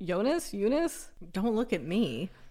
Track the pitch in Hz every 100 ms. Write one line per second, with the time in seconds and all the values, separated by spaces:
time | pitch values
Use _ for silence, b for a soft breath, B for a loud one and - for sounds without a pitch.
0 | 180 180 247 330 - 202 208 285 339 -
1 | - - 170 190 233 214 240 175 151 196
2 | 175 117 185 b b